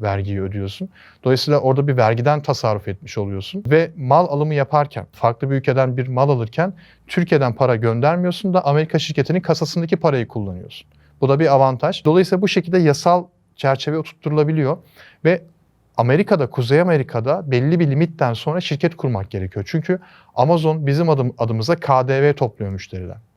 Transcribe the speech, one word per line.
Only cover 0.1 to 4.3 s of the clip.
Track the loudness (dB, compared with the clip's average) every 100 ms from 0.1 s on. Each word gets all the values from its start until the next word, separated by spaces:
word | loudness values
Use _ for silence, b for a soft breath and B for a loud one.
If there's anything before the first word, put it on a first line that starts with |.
| -4 -4 -4
ödüyorsun. | -4 -6 -8 -8 -14 b b b
Dolayısıyla | 0 0 2 0
orada | 2 0 0
bir | 2
vergiden | 2 2 0 0
tasarruf | -2 -2 -2 -2 -6
etmiş | -12 -10 -8
oluyorsun. | -6 -8 -10 -8 2
Ve | 2 2 -4
mal | 2 2
alımı | 2